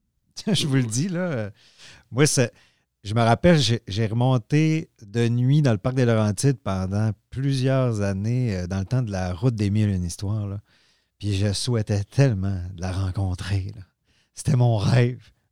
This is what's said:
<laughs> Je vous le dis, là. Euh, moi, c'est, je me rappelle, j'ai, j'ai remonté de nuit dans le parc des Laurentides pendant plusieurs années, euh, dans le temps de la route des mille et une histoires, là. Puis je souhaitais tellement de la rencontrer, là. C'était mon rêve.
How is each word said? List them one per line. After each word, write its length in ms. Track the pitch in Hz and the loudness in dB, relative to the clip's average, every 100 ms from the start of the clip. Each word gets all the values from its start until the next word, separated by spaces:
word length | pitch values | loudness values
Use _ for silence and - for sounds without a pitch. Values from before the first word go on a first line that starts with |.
| _ | _
<laughs> 380 | _ _ - - | _ _ -10 -2
Je 140 | 196 156 | -2 2
vous 100 | 135 | 0
le 60 | |
dis, 260 | 120 110 190 | 0 -2 -4
là. 120 | 170 | -4
Euh, 300 | 180 135 101 - _ _ - - _ | -4 -4 -8 -12 _ _ -20 -20 _
moi, 160 | 113 151 | 0 2
c'est, 260 | - 120 - _ _ _ _ | 2 0 -4 _ _ _ _
je 100 | 98 | -6
me 80 | 110 | 0
rappelle, 360 | 113 117 175 165 | 2 4 6 4
j'ai, 220 | 110 117 - | 4 0 -2
j'ai 180 | 92 113 | -4 -2
remonté 840 | 110 127 127 - 147 156 156 165 _ | 0 2 0 0 2 2 0 -4 _
de 260 | 101 110 120 | -8 -2 0
nuit 340 | 117 127 147 | 2 4 4
dans 100 | 139 | 4
le 60 | 107 | 2
parc 160 | 131 | 0
des 100 | 127 | 0
Laurentides 540 | 120 113 107 98 135 131 | 2 2 2 0 0 0
pendant 500 | - 95 92 101 110 104 _ | -4 -4 -2 -2 -2 -4 _
plusieurs 720 | 123 139 135 131 135 127 110 | -6 -4 0 0 0 0 0
années, 520 | 98 98 107 123 123 | -2 -2 -2 -2 -2
euh, 120 | 92 90 | -2 -4
dans 140 | 95 | -4
le 40 | |
temps 180 | 95 127 | -2 -2
de 80 | 117 | -2
la 220 | 95 92 | -4 -4
route 220 | 90 131 | -2 -2
des 160 | 113 104 | 0 0
mille 180 | 104 107 | 2 0
et 60 | 95 | 0
une 80 | |
histoires, 420 | 87 - 98 107 101 | -4 -6 -6 -6 -6
là. 140 | 101 - _ _ _ _ _ | -10 -14 _ _ _ _ _
Puis 140 | 101 | -4
je 160 | 95 104 | 0 0
souhaitais 500 | 98 - 117 107 101 | -2 -2 -2 0 -2
tellement 560 | 101 - 139 101 95 95 90 | -2 2 2 2 -2 -4 -8
de 80 | 95 | -8
la 100 | 92 | -6
rencontrer, 800 | 90 95 87 95 87 92 98 95 | -4 -4 -2 -4 -4 -4 -4 -4
là. 60 | 101 - _ _ _ _ | -12 -20 _ _ _ _
C'était 220 | - - 127 | -8 0 2
mon 200 | 120 113 | 4 2
rêve. 540 | 98 123 120 120 - _ _ | 2 4 2 0 -14 _ _